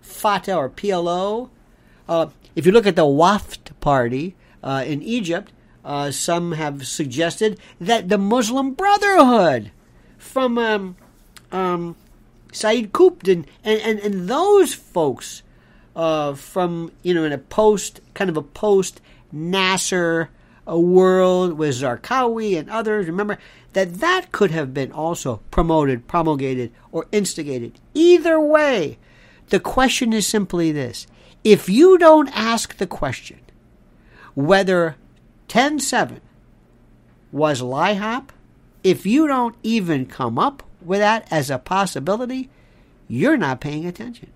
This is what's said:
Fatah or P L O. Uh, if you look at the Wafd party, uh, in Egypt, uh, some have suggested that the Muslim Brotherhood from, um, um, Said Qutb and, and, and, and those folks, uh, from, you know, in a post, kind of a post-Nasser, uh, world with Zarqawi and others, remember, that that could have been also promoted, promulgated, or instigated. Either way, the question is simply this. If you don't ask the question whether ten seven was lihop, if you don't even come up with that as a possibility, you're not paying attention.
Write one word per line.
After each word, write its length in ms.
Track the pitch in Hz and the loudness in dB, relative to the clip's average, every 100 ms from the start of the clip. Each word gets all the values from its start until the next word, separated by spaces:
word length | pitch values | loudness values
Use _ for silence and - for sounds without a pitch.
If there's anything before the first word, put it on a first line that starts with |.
Fatah 560 | - - 214 196 190 180 | -20 -6 -2 -2 -2 -4
or 120 | 135 | -4
P 220 | - 202 | -6 -4
L 180 | 185 170 | -2 -2
O. 420 | 175 196 220 254 _ _ _ _ _ - | -2 -4 -6 -10 _ _ _ _ _ -4
Uh, 180 | 170 151 _ _ | -2 -2 _ _
if 120 | - 156 | 0 4
you 60 | |
look 140 | 220 202 | 4 4
at 100 | 180 | 2
the 60 | |
Wafd 760 | 156 139 170 202 - - - - | 2 4 4 2 -4 -18 -20 -8
party, 540 | - 135 120 127 170 - _ _ | 0 0 0 -4 -8 -12 _ _
uh, 220 | - 135 131 | -8 -6 -4
in 160 | 147 | -8
Egypt, 500 | 165 240 175 170 202 _ _ _ | -6 -6 -4 -6 -8 _ _ _
uh, 260 | - 143 143 | -10 -6 -6
some 420 | 139 - 170 175 | -6 -4 -2 -2
have 340 | 156 156 139 127 | -6 -6 -8 -12
suggested 720 | - 147 120 165 170 220 208 - - | -8 -8 -4 -4 -2 -4 -4 -16 -14
that 280 | 180 226 180 | -2 -2 0
the 100 | 208 | 0
Muslim 540 | 196 240 214 254 269 | 2 0 0 -2 -4
Brotherhood 1000 | 262 392 415 403 370 262 240 175 127 101 _ _ _ _ _ | -2 0 2 4 6 6 6 4 2 -4 _ _ _ _ _
from, 400 | - 269 254 233 | -8 -4 -2 -2
um, 380 | 226 214 190 180 _ _ _ - _ | -2 -2 -6 -16 _ _ _ -20 _
um, 440 | 185 185 175 170 165 _ _ _ _ _ | -6 -4 -4 -6 -12 _ _ _ _ _
Said 420 | - 214 233 214 | -6 -2 -2 -2
Qutb 360 | - 359 349 180 | 2 2 2 -2
and, 180 | 180 - _ | 0 -2 _
and, 180 | 220 214 | -2 -2
and, 180 | 214 214 | 0 -4
and 280 | 208 196 180 | -4 -4 -4
those 460 | 262 381 403 330 | -2 4 4 4
folks, 680 | - - 180 151 120 - - _ _ _ _ _ | -2 -8 -2 -2 -2 -12 -18 _ _ _ _ _
uh, 400 | - 165 156 147 | -6 -2 -2 -4
from, 580 | 139 - 196 180 170 165 - | -6 -8 -4 -2 -4 -10 -8
you 120 | 175 | -2
know, 100 | 175 | 0
in 80 | 156 | 0
a 60 | 143 | -4
post, 640 | - - 214 208 - - _ | -6 2 2 2 -4 -14 _
kind 160 | - 196 | -6 -4
of 60 | 156 | -4
a 60 | |
post-Nasser, 1900 | 147 - 214 196 185 - _ - _ 147 165 190 185 185 - 185 170 165 165 _ _ _ - | -8 -6 2 2 0 -8 _ -20 _ -10 -4 0 0 0 -2 -2 0 -2 -4 _ _ _ -6
uh, 120 | 170 | 0
world 760 | 175 185 185 185 185 180 180 | 4 6 6 4 4 2 0
with 220 | 151 151 123 | -2 -2 -2
Zarqawi 840 | 135 117 - 262 247 226 220 175 | -4 -4 -4 -2 0 -2 -2 -4
and 100 | 147 | -4
others, 380 | 220 220 214 170 | -6 -2 -2 -2
remember, 320 | 175 208 196 - - _ | -4 -4 -6 -12 -20 _
that 260 | - 185 180 | -4 -2 -2
that 320 | 311 370 - | -2 -2 -4
could 180 | - 202 | -2 0
have 240 | 160 139 | 0 -4
been 180 | 131 131 | -6 -6
also 480 | 151 156 170 151 - - | -4 -6 -4 -6 -8 -4
promoted, 580 | - 165 160 147 123 120 | -2 2 2 2 -2 -2
promulgated, 640 | 175 160 147 135 131 120 _ _ | -2 0 -2 -4 -6 -8 _ _
or 160 | 165 - | -10 -4
instigated. 680 | 214 190 - 147 131 117 - _ | -2 -2 -6 -8 -8 -10 -16 _
Either 460 | 285 339 349 330 320 | 2 6 6 6 2
way, 580 | 302 302 294 240 147 120 _ _ - _ _ | 4 4 4 0 -2 -8 _ _ -20 _ _
the 120 | 196 | -2
question 520 | - - 262 - 240 | 0 0 2 2 0
is 140 | 220 196 | 0 0
simply 460 | 220 190 175 165 | -2 -2 -2 -2
this. 340 | 151 - - - - - - | -2 -6 -10 -18 -20 -20 -4
If 240 | 220 196 - | 4 4 4
you 300 | 208 359 370 | 6 8 8
don't 300 | 339 311 294 - | 8 8 4 -2
ask 400 | 220 226 - - | -2 -2 -6 -8
the 100 | 185 | -8
question 540 | - 143 120 - - - _ _ _ _ _ _ - - | -6 -6 -8 -14 -20 -20 _ _ _ _ _ _ -20 -14
whether 600 | - 143 190 190 180 165 139 - _ _ _ _ | -6 2 2 4 2 0 -4 -20 _ _ _ _
ten 320 | 214 277 302 | 0 0 0
seven 420 | - 240 147 151 _ _ _ _ _ _ _ _ _ _ _ | -2 -2 -2 -6 _ _ _ _ _ _ _ _ _ _ _
was 320 | 135 156 135 | -2 0 0
lihop, 640 | 123 131 180 202 214 240 277 - _ _ _ _ | -4 -2 0 0 -4 -6 -10 -20 _ _ _ _
if 240 | 190 170 185 | 0 0 0
you 200 | 254 311 | 2 2
don't 280 | 269 233 233 | 0 -2 -6
even 440 | 220 226 180 147 131 | -4 -2 0 -2 -4
come 320 | - 123 117 | -6 -4 0
up 240 | 240 277 - - | -2 -4 -20 -20
with 180 | 165 196 | -6 0
that 260 | 208 220 - | 2 0 -2
as 200 | 160 139 | -4 -2
a 80 | 131 | -6
possibility, 920 | - 185 190 147 139 208 247 262 254 _ _ _ _ _ _ | -4 -2 -2 -4 -4 -4 -4 -8 -10 _ _ _ _ _ _
you're 300 | 117 214 311 | -2 2 2
not 240 | 151 127 | 0 -4
paying 260 | 147 151 175 | -6 -8 -8
attention. 440 | 175 226 233 - | -10 -14 -16 -20